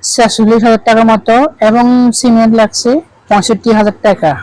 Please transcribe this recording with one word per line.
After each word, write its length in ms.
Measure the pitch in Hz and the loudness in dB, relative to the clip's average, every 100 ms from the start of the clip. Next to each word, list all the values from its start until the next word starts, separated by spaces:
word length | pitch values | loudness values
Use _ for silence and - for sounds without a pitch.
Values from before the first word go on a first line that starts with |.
| - | -8
ছেচল্লিশ 480 | - 226 - 214 226 233 | -2 -2 0 0 2 2
হাজার 160 | 220 233 | 0 0
টাকার 180 | 220 226 | 0 2
মতো 220 | 220 - 233 294 - 220 | 0 0 0 0 -2 0
এবং 160 | 226 240 247 247 226 | 0 2 2 0 0
সিমেন্ট 340 | 247 226 226 226 | 0 2 2 2
লাগছে 300 | 214 - 233 277 - _ _ | 0 -2 -2 -4 -6 _ _
পঁয়ষট্টি 420 | 208 - 226 - 214 | -4 -2 -4 0 0
হাজার 180 | 208 202 220 | 0 -2 -2
টাকা। 240 | 190 160 135 | -2 -2 -4